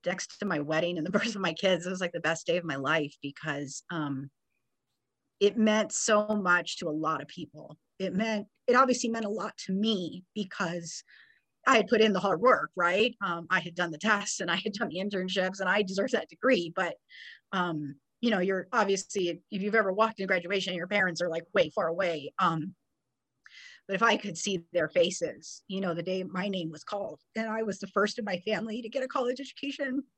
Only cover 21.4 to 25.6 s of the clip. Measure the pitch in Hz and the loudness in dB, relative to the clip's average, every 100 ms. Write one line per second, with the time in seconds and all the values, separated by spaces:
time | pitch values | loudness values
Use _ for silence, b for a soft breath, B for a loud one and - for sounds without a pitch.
21.4 | 165 202 156 214 170 170 185 160 143 - | -2 0 2 2 -2 0 -2 -2 -6 0
22.4 | 180 160 175 - _ _ _ _ _ _ | 0 2 -4 -10 _ _ _ _ _ _
23.4 | B B B B - 190 226 220 208 160 | B B B B -6 2 2 2 -2 -6
24.4 | - 185 165 175 156 180 170 - 165 101 | -4 -4 -2 -2 0 2 2 0 -6 -6
25.4 | - - | -16 -18